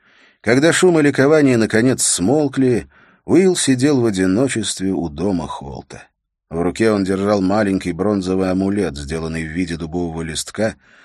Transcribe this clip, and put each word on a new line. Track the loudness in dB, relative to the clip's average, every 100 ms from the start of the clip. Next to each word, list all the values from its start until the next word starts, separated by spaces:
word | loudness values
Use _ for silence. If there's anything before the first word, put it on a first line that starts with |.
| _ _ _ _
когда | 0 4 4
шум | 4 4 4
и |
ликование | 2 4 4 4 4 2
наконец | 2 2 2 0
смолкли, | -2 0 0 2 0 0 0 0 -4 _ _ _
Уилл | 0 4 4 2
сидел | 0 2 2 2
в | 2
одиночестве | 2 2 2 0 -2 -6 -4 -4
у | -2 -4
дома | -4 -2 -2 -6
Холта. | -10 -12 -14 -16 -20 -20 _ _ _ _
В | -6
руке | -4 0 0
он | 2 0
держал | -2 0 0
маленький | 2 0 0 0 -2
бронзовый | -2 -2 -2 -2 -2 0
амулет, | 0 0 0 -2 -6
сделанный | -8 -6 -6 -6 -6
в |
виде | -4 -4 -6
дубового | -6 -6 -6 -6
листка | -8 -8 -10 -4 -4 -4 _ _